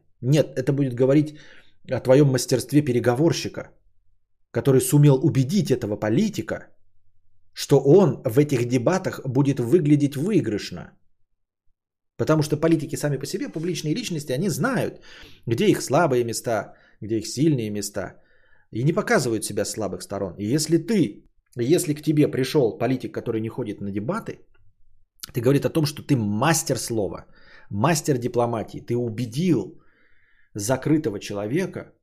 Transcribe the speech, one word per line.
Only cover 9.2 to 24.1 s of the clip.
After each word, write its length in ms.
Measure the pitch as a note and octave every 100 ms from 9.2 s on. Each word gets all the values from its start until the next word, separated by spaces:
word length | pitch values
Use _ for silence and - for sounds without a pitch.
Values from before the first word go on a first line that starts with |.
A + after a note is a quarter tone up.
| C3+
будет 340 | B2 C#3 C#3
выглядеть 560 | A#2 F3 C#3+ D3 C#3 C3
выигрышно. 760 | F3 G3+ A2 G2+ - F2 - - _ _ _ _ _ _ _ _ _ _ _ -
Потому 240 | A#2 D#3
что 140 | D3 D3
политики 400 | E3 E3 C#3+ C3
сами 200 | D3 C#3
по 100 | C#3
себе, 220 | - C#3+
публичные 460 | E3 E3+ E3+ D3+
личности, 380 | F3+ A3+ E3 -
они 160 | C3 G3
знают, 520 | B2 A3 A#3 A2+ - - - - - -
где 220 | A#2 G#3
их 140 | -
слабые 420 | - C3+ E3+ B2+
места, 500 | A#2 A2 - A2 F#2+ - _ _
где 180 | G#2 A2
их 80 | -
сильные 440 | - E3 C#3 G#2+
места. 500 | G#2 G2+ G2+ F2 - _ _ _ _ _
И 120 | G#2+
не 80 | C3+
показывают 520 | F3+ - A#3 C3 A2
себя 200 | - G#2
с 60 | G2
слабых 300 | - G2+ F#2+
сторон. 320 | - G2+ G2 E2+
И 80 |
если 340 | G#2 D3 D3 E3
ты, 460 | D#3 A3 A#2 - - _ _ -
если 380 | A#2+ F3 F3
к 80 | D3
тебе 260 | - D3+ C#3
пришёл 500 | A#2+ C3 D#3 D3+ -
политик, 360 | A#2+ B2+ G#2+
который 260 | A#2 A2+ A2
не 80 | A2+
ходит 320 | A2 A2 G2
на 100 | G2+
дебаты, 500 | G2+ A2